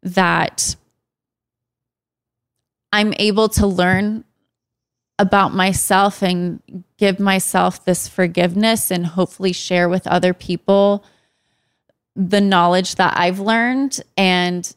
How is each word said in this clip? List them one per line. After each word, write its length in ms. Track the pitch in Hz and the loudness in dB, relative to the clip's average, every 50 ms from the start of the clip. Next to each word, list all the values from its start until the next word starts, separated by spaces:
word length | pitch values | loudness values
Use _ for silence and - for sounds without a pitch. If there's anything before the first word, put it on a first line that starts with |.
| _ | _
that 720 | 185 175 202 185 170 170 170 156 - - - - - - - _ _ _ _ _ _ _ _ _ _ _ _ _ _ _ _ _ _ _ _ _ _ _ _ _ _ _ _ _ _ _ _ _ _ _ _ _ _ _ _ _ _ - | -2 0 0 2 2 2 0 -2 -4 -4 -6 -6 -6 -6 -10 _ _ _ _ _ _ _ _ _ _ _ _ _ _ _ _ _ _ _ _ _ _ _ _ _ _ _ _ _ _ _ _ _ _ _ _ _ _ _ _ _ _ -2
I'm 200 | 208 208 214 208 - | 0 0 0 0 0
able 300 | 208 214 202 208 220 214 | 0 0 2 2 2 2
to 160 | - - 202 | 2 2 0
learn 580 | 202 190 180 180 180 185 185 202 208 214 220 - _ _ _ _ _ _ _ _ _ _ _ _ _ _ _ _ _ _ - | 0 2 2 2 2 2 2 0 -2 -4 -6 -10 _ _ _ _ _ _ _ _ _ _ _ _ _ _ _ _ _ _ -2
about 360 | 208 190 - 202 196 156 - | 0 2 4 2 2 2 0
myself 680 | 190 185 190 180 - - - 202 185 196 202 190 - - | 0 0 0 0 -2 -2 0 2 2 2 2 0 -2 -2
and 640 | 180 180 175 175 180 165 - _ _ - 180 175 _ _ | -2 0 -2 -2 -4 -6 -8 _ _ -18 -18 -18 _ _
give 240 | _ 208 196 185 190 | _ 0 0 0 0
myself 640 | 202 196 190 190 185 - - 185 180 185 180 - _ | 0 0 0 0 -2 -2 0 0 0 0 -2 -4 _
this 240 | - 180 - - - | -2 -2 -2 -4 -10
forgiveness 840 | - - 185 175 170 - 175 180 175 196 214 226 226 214 - - | -4 -2 -2 -2 0 0 0 0 0 0 0 0 0 0 -2 -4
and 160 | 185 175 175 | -4 -4 -4
hopefully 460 | 170 165 185 180 170 - - 190 190 180 | -4 -2 -2 -4 -4 -4 -4 -4 -4 -4
share 360 | - - - 180 180 175 175 | -4 -6 -2 0 0 2 2
with 180 | 175 185 - | 0 -2 -2
other 280 | - - 180 180 185 180 | 0 -2 0 0 0 -2
people 680 | _ - - 180 175 _ - 196 196 202 202 202 202 _ _ _ _ _ _ _ _ _ _ _ _ _ _ _ _ _ _ _ _ _ _ _ | _ -6 -8 -8 -6 _ 2 2 4 4 4 2 0 _ _ _ _ _ _ _ _ _ _ _ _ _ _ _ _ _ _ _ _ _ _ _
the 240 | - 190 175 196 202 | -6 -4 0 2 2
knowledge 540 | 202 196 190 180 170 175 180 185 190 - - | 2 4 4 4 4 4 2 2 0 -2 -2
that 220 | - 190 170 - - | -2 0 0 0 0
I've 220 | 175 175 185 196 | 0 0 -2 0
learned 600 | 196 208 226 233 233 240 254 262 269 269 - - - _ _ | 0 0 2 2 0 0 0 -2 -2 -4 -6 -8 -12 _ _
and 580 | - 196 185 180 180 180 180 180 180 175 - - | 0 0 2 2 0 0 -2 -4 -6 -8 -10 -16